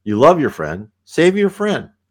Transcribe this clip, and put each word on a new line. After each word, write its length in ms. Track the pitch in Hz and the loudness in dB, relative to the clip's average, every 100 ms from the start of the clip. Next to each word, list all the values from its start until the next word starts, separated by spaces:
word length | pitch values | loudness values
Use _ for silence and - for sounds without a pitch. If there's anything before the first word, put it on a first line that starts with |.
You 160 | 107 104 | -6 2
love 220 | 147 175 | 4 4
your 100 | 123 | -2
friend. 400 | - 78 87 107 _ | -4 -8 -10 -14 _
Save 320 | _ - 175 196 | _ 0 0 2
your 140 | 202 | -2
friend. 380 | 190 208 156 - _ _ | -2 -6 -6 -8 _ _